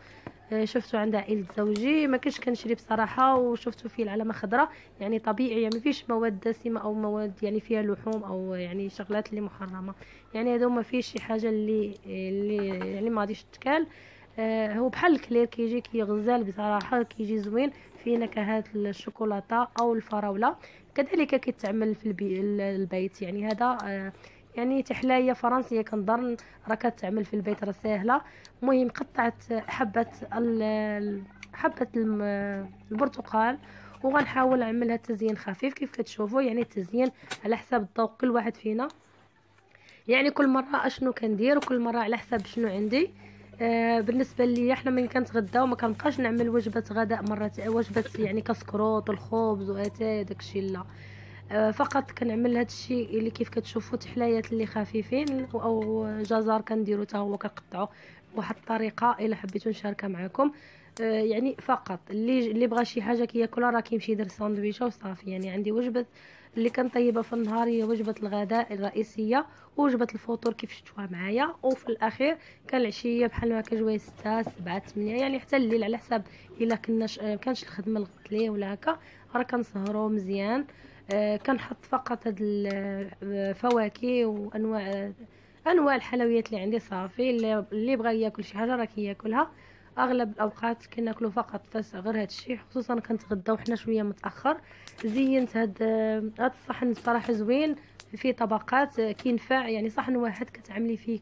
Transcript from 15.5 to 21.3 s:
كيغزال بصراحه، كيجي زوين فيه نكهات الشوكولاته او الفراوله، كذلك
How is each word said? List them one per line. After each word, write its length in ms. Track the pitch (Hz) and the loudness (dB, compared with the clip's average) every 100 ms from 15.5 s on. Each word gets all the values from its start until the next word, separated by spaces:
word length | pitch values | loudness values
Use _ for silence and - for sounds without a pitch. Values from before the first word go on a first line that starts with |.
| - 233 240 | 2 -2 -2
كيغزال 600 | - 233 208 208 214 247 | -2 -2 0 0 2 2
بصراحه، 600 | 202 196 208 208 196 247 | 0 -2 0 0 2 0
كيجي 360 | 233 - 208 220 | 0 -2 -2 -2
زوين 320 | 202 226 277 - - - | 0 0 0 -2 -16 -8
فيه 140 | - 233 | -2 0
نكهات 580 | 226 220 208 220 214 214 | 0 -2 0 -2 -2 -4
الشوكولاته 920 | 202 196 - - 220 202 190 233 240 - | -4 -4 -10 -4 -2 -2 0 0 0 2
او 140 | 240 | 2
الفراوله، 640 | 226 - 214 208 196 240 349 - - - - | 2 -2 -2 -2 2 2 0 -8 -20 -6 -2
كذلك 400 | 277 349 302 | 0 2 2